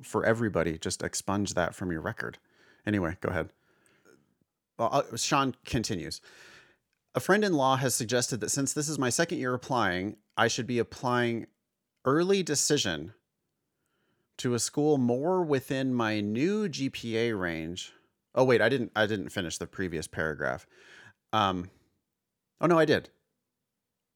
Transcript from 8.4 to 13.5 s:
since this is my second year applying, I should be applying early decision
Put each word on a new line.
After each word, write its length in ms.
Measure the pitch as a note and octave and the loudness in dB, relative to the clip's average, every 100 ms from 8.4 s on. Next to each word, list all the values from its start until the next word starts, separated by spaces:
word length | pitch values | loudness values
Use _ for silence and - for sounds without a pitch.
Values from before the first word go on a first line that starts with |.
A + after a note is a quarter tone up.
| - | -2
since 240 | - C#3 | -2 -2
this 160 | D3+ D3 | -2 -4
is 80 | D3 | -2
my 120 | B2+ | 0
second 280 | A#2+ E3+ D#3 | 2 0 -2
year 160 | B2+ | -2
applying, 600 | B2+ - B2+ G2+ F2+ G2 - _ - | -4 -2 0 2 0 -4 -8 _ 0
I 120 | A2+ | 2
should 180 | - A2+ | 2 -2
be 140 | A#2+ | -2
applying 680 | G#2+ - B2+ B2 A#2 A#2 - _ _ _ _ _ C3 | -2 -4 0 2 0 -2 -8 _ _ _ _ _ 0
early 360 | D3+ F3+ G3 | 2 2 2
decision 720 | D#3+ C#3 - D3 A2+ D#2 E2 - _ _ _ | 0 0 2 2 0 -4 -8 -16 _ _ _